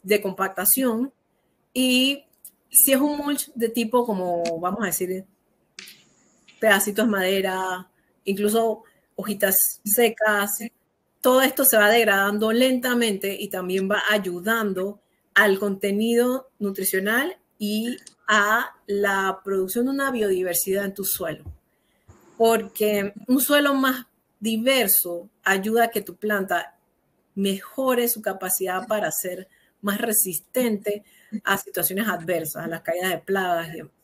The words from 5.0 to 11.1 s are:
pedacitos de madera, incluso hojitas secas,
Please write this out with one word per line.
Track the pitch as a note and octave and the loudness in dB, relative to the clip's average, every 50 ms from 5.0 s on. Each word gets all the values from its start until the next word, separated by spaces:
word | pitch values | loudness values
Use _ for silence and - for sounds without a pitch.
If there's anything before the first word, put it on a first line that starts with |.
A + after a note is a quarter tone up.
| F#3 F3+ F#3 F#3 G3 _ _ _ _ _ _ _ _ _ _ - - - - _ _ _ _ _ _ _ _ _ _ - _ _ | -4 -6 -6 -8 -10 _ _ _ _ _ _ _ _ _ _ -20 -20 -20 -20 _ _ _ _ _ _ _ _ _ _ -20 _ _
pedacitos | - A3 G3+ G3+ G#3+ G#3 G3+ G#3+ G#3+ | 4 4 4 4 4 0 0 0 0
de | A#3 | 2
madera, | G#3 G3 F#3 F#3 G3 G3 F#3+ F#3+ F#3 F#3 F#3 F#3 F#3 F#3 F#3+ _ _ _ _ _ _ _ _ | 2 0 0 0 0 0 0 -2 -2 -2 -4 -4 -6 -8 -10 _ _ _ _ _ _ _ _
incluso | G3 G3+ F#3 G#3 G#3 G#3+ A3+ A3+ A3+ G#3+ A3 - _ _ _ _ _ _ | -6 -2 0 0 2 2 2 2 2 -2 -4 -10 _ _ _ _ _ _
hojitas | - F#3+ G#3 G3+ G3 G3 F#3+ F#3+ - - - - - _ | -10 -8 -6 -2 0 0 2 2 2 0 0 -2 -8 _
secas, | G#3+ - - A#3+ A3+ A3+ - G#3+ G#3+ G#3+ G3+ G3+ G#3 - - G#3+ A#3 _ _ _ _ _ _ _ _ | -2 2 2 2 2 2 0 0 2 2 2 0 -2 -4 -8 -8 -12 _ _ _ _ _ _ _ _